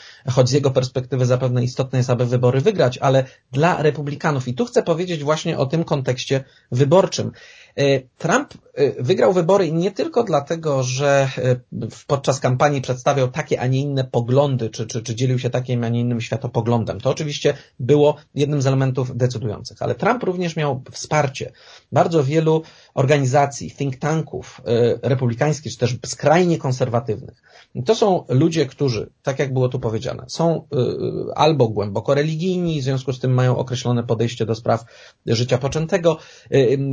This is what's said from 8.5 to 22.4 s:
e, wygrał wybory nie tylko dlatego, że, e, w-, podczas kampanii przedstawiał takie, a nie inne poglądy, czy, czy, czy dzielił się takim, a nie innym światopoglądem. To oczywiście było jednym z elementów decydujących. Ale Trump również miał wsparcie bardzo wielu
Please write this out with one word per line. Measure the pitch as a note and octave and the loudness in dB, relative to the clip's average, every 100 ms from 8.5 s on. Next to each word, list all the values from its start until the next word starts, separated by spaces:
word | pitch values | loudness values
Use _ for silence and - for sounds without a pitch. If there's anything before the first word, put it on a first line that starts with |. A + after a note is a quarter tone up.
| - _ - | -10 _ 0
e, | C#3 - | 0 0
wygrał | B2+ G3+ A3 | 0 2 4
wybory | F#3 E3 G3 E3 | 4 4 2 2
nie | E3 F#3+ | 0 -2
tylko | - E4 A#3+ | -2 -2 -2
dlatego, | A3 D3 C#3 E3+ D#3 C3+ | 0 -2 -2 -4 -2 -2
że, | B2+ B2+ C#3+ C#3 C3+ C3 | -2 0 2 2 2 0
e, | B2+ B2 - B2 A2 | 0 0 -4 -10 -10
w-, | - - | -10 -4
podczas | C#3 D3+ C3 | -2 0 0
kampanii | - B2+ D3 C#3+ | 0 2 2 0
przedstawiał | C3 B2+ D3+ C3+ B2+ | -4 -2 0 0 0
takie, | D#3 D3+ - | -2 -4 -2
a | B2+ | 0
nie | C3 | 0
inne | C#3+ C3+ | -2 -4
poglądy, | B2+ B2 A#2 C3 C#3+ B2+ A2+ | -2 -2 2 2 2 0 -4
czy, | - A2 | -6 -8
czy, | A#2+ | -8
czy | A2+ A2+ | -6 -2
dzielił | C3 B2+ | 0 0
się | B2 | -2
takim, | B2+ B2+ B2 | -4 -4 -4
a | A#2 | -2
nie | A#2+ | -2
innym | A#2+ A#2 | -2 -2
światopoglądem. | A2+ A2 B2 A#2+ A2+ A#2+ G2 F#2 | -4 -6 -4 -2 0 0 0 -4
To | C3 | -4
oczywiście | C3 D3+ D3 D3 C3 - - | -2 -6 -2 -2 -2 -8 -8
było | A#2+ D3 D3 C#3+ _ C#3 | 0 2 2 0 _ -4
jednym | C#3+ D3 | -2 0
z | C3+ | 0
elementów | C3+ C3+ C3+ B2 A#2+ | 0 0 -2 -6 -2
decydujących. | B2+ A2 A#2+ - - - | -2 -2 -8 -8 -12 -8
Ale | - A#2+ | -6 -2
Trump | F#3 B3 | 0 0
również | G3 F3+ E3+ D#3+ | -2 -4 -4 -2
miał | D3 B2+ - | -4 -4 -8
wsparcie | - - D3+ C#3 - - - - - _ | -16 -2 0 0 -4 -12 -12 -20 -20 _
bardzo | C#3 F3+ E3 | 0 2 2
wielu | C3 D#3+ | 2 2